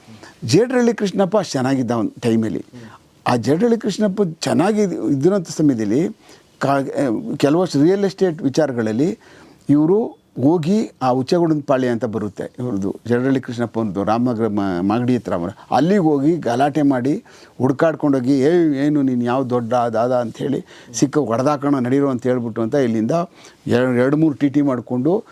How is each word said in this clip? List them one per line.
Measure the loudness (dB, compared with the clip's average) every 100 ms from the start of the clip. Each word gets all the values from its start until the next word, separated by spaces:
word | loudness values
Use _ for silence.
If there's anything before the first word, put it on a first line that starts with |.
| -20 -20 -20 -12
ಜೇಡ್ರಳ್ಳಿ | 2 2 4 2 2
ಕೃಷ್ಣಪ್ಪ | 0 -2 0 0 0
ಚೆನ್ನಾಗಿದ್ದ | -2 -2 0 0 0
ಒಂದು | -2 -2 -4
ಟೈಮಲ್ಲಿ. | 0 0 0 -4 -10 -18 -20 -20 _ _ -2
ಆ | 0
ಜೇಡ್ರಳ್ಳಿ | 0 2 2 2
ಕೃಷ್ಣಪ್ಪ | 0 -2 0 0 -2 -4
ಚೆನ್ನಾಗಿ | -2 0 2 2
ಇದ್ದಿರೋಂಥ | 0 0 -2 2 2 2 -2
ಸಮಯದಲ್ಲಿ | 0 2 2 0 0 0 -4 -18 -20 _ -4
ಕಾ-, | 0 0 -2
ಆ, | -2 -2 -2 -4 -2
ಕೆಲವಷ್ಟು | 2 2 0 2
ರಿಯಲ್ | 2 2
ಎಸ್ಟೇಟ್ | 0 0 -2 0
ವಿಚಾರಗಳಲ್ಲಿ | -2 0 0 0 -2 0 -2 -2 -10 -20 -20 -8 0
ಇವರು | 2 4 2 0 -8 _ -2
ಹೋಗಿ | 0 2 2 0 -2 -4
ಆ | 0
ಉಚ್ಚಗುಣದ | 0 0 2 2 0 0
ಪಾಳ್ಯ | 0 0
ಅಂತ | -2
ಬರುತ್ತೆ | -4 -4 -6 -8 -12 -8
ಇವ್ರದ್ದು, | -6 -4 -4 -6 -2
ಜೇಡ್ರಳ್ಳಿ | 0 0 -2
ಕೃಷ್ಣಪ್ಪ | -4 -6 -4 -2
ಅವ್ರದ್ದು, | -4 -2
ರಾಮನಗರ | -2 0 0 0 -2
ಮಾ-, | -2 -2 -2 0
ಮಾಗಡಿ | 0 0 -2
ಹತ್ರ | -2
ಅವ್ರು. | -4 -4 -10 -4
ಅಲ್ಲಿಗೆ | 0 2 2
ಹೋಗಿ | 2 2 2 0
ಗಲಾಟೆ | 0 0 0 2
ಮಾಡಿ | 2 2 0 -4 -6 -20 -18 -4
ಹುಡ್ಕಾಡ್ಕೊಂಡೋಗಿ, | -2 2 0 0 0 0 2 2
"ಏ, | 4 4 2 0 0
ಏನು | 0
ನೀನು | 0 0
ಯಾವ | 0 -2
ದೊಡ್ಡ | 0 -2 0
ದಾದ?" | 0 0 0 0
ಅಂಥೇಳಿ | 0 -2 -4 -4 -4 -6 -16 -16
ಸಿಕ್ಕ | -2 0 0
ಹೊಡೆದಾಕೋಣ | 0 0 0 0 0 0
ನಡೀರೋ | 0 2 0
ಅಂತ | 0
ಹೇಳ್ಬಿಟ್ಟು | -2 -2 -2 -4
ಅಂತ | -2
ಇಲ್ಲಿಂದ | 0 0 0 0 -2 -4 -10 -20 -12 -2
ಎರಡು, | 0 2
ಎರಡು | 2 2 2
ಮೂರು | 0
ಟಿ | 0 0
ಟಿ | 0
ಮಾಡಿಕೊಂಡು | 0 -2 -4 -4 0 -2 -4